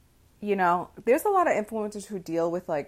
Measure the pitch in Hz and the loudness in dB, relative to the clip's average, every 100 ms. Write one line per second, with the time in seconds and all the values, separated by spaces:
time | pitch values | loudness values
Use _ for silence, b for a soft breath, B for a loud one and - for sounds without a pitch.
0 | _ _ _ - 208 196 180 175 - - | _ _ _ -8 -2 2 2 2 -2 -6
1 | 226 277 427 392 330 208 214 220 208 208 | 2 2 4 2 2 0 -2 -6 -6 -8
2 | 190 196 170 165 170 175 180 156 | -10 -10 -4 -2 0 -2 -4 -6